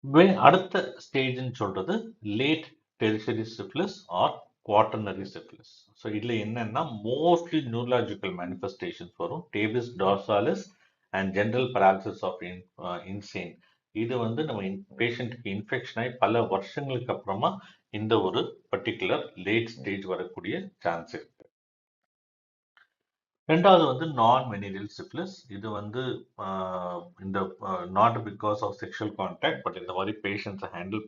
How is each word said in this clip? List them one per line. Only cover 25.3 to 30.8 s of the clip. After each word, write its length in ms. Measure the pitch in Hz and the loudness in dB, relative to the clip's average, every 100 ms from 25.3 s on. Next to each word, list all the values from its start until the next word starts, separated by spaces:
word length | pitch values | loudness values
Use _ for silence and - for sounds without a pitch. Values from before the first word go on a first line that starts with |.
| 196 - | -10 -16
இது 220 | 98 110 | -12 -8
வந்து, 580 | 104 104 120 127 - - - | -8 -6 -6 -4 -6 -10 -10
ஆ, 720 | 98 95 95 92 90 87 87 _ | -6 -4 -4 -4 -6 -8 -12 _
இந்த, 340 | 95 95 95 - | -6 -4 -4 -6
ஆ, 200 | 95 92 | -6 -6
not 320 | 87 95 117 | -2 4 6
because 460 | 117 110 98 107 104 | 4 -6 -4 -2 0
of 140 | 101 - | -2 -6
sexual 320 | - - 110 - | -10 -6 -6 -4
contact, 440 | 95 87 147 160 | -6 -2 -2 -2
but 160 | - 90 | -6 -6
இந்த 120 | 87 | -6
மாதிரி 260 | 92 98 107 | -4 -4 -4
பேஷண்ட்ஸை 460 | 98 101 107 98 92 | -4 -4 -6 -8 -10
ஹேண்டில் 300 | 87 | -10